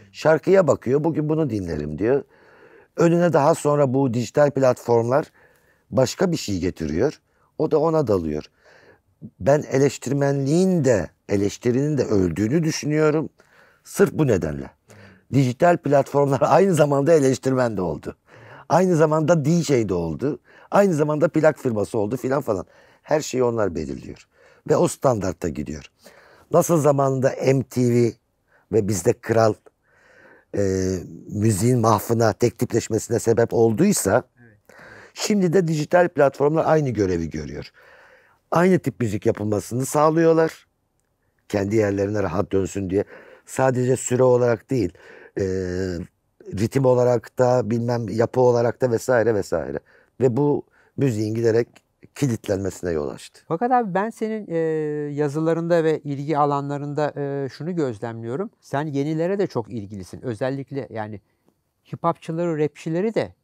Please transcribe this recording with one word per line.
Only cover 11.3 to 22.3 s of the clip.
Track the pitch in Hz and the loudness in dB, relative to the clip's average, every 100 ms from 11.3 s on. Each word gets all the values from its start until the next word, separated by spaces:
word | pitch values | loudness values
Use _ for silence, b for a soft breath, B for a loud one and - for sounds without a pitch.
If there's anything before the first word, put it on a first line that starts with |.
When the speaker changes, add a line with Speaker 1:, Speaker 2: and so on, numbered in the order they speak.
| 98 101 - 123 123 147 143 | -2 -2 -2 -2 0 0 -2
Speaker 1:
de | |
öldüğünü | 101 104 90 82 110 165 | 0 0 0 0 0 0
düşünüyorum. | 160 - 143 151 151 151 131 _ b b b b | -2 -4 -4 0 2 0 -4 _ b b b b
Sırf | - - 202 | -10 0 0
bu | 117 143 | 2 2
nedenle. | 98 78 69 67 _ _ B B B B | 2 0 -6 -12 _ _ B B B B
Dijital | 131 127 120 175 175 | 0 0 2 2 2
platformlar | 139 143 131 143 143 139 | 2 2 2 0 2 2
<laughs> | |
aynı | - 151 196 | 4 4 4
zamanda | 160 147 139 139 | 4 2 2 4
eleştirmen | 160 131 123 131 131 120 98 | 4 4 2 0 0 0 -2
de | |
oldu. | 90 73 - - _ B B B B | -4 -6 -10 -16 _ B B B B
Aynı | 156 190 160 | 2 4 4
zamanda | 156 156 156 170 | 4 2 2 2
D | 139 | 2
J | 170 147 127 104 | 0 2 0 0
de | |
oldu. | 90 82 76 139 - b b b | -2 -2 -4 -6 -6 b b b
Aynı | 185 202 | 2 4
zamanda | 147 151 151 165 | 2 0 0 0
plak | 156 156 - | 4 2 2
firması | 127 107 98 113 | -4 -2 -2 -2
oldu | 104 131 | -2 -4
filan | 127 | -2